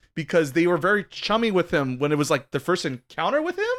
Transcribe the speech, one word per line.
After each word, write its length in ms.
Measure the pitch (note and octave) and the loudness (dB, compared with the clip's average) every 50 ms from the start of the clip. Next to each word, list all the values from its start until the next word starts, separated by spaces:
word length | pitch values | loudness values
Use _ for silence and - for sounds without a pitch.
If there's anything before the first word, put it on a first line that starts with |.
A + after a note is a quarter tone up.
| _ _ - | _ _ -10
because 360 | D#3+ D3+ - F3+ E3+ D#3+ C#3 B2+ | -10 -4 0 2 2 2 2 2
they 140 | E3 E3+ | 2 2
were 100 | F3 F3+ | 4 2
very 260 | D#3 D3 F#3+ G#3 G3+ - | 2 2 2 0 0 -2
chummy 440 | - - - - - G#3 A3+ A#3 A3 | -6 -10 -8 -4 -2 0 0 2 2
with 220 | F#3+ F3 E3+ - | 2 2 0 2
him 260 | F3 D3+ C#3 C3 B2+ | 0 0 0 -2 -2
when 140 | B2+ C#3+ D3 | -2 0 0
it 60 | D3+ D3 | 2 2
was, 100 | D3 C3+ | 2 0
like, 220 | D#3 C3 - _ | 0 -2 -2 _
the 80 | - C3+ | -6 -4
first 260 | - E3 F#3 F3+ - | -2 -2 -2 0 -2
encounter 560 | D3+ B2+ A#2+ _ - - D3+ E3 G3 C4 D4+ | -4 -6 -8 _ -12 -6 -4 -2 0 0 0
with 160 | D#4 F4+ F4 | -2 -2 -4
him? 80 | F#4+ G#4 A#4 B4+ | -4 -4 -4 -4